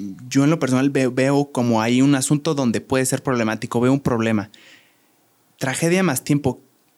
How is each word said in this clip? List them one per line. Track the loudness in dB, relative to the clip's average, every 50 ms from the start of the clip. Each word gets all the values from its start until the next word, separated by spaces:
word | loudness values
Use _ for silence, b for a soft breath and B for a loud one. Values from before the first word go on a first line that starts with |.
| -14 -14 -14 -16 -10 -2
yo | 0 2 2
en | 2
lo | 2 0
personal | 0 0 0 0 0 0
ve-, | 0 0 0
veo | 0 0 0 0 2 2 0 0 -2
como | -2 -2 0 2 2 2
hay | 2 2 2 2 4
un | 4 2
asunto | 2 2 0 -2 0 0 -2 -2
donde | 0 0 0 0 -2
puede | -2 -2 -2 -2 0
ser | 0 -4 -4 -2
problemático, | -2 -2 0 0 -2 -2 -4 -6 -4 -2 0
veo | 2 2
un | 2 2
problema. | 0 -2 -2 0 0 0 0 -2 -2 -6 b b b b b b b b b b b b b b _ _ _ _ _ _ _
Tragedia | -8 -6 -6 -4 -2 0 2 2 2 2
más | 0 -2 -2 -2
tiempo. | 0 0 0 0 -2 -4 -4 _ _ _ _ _ _ _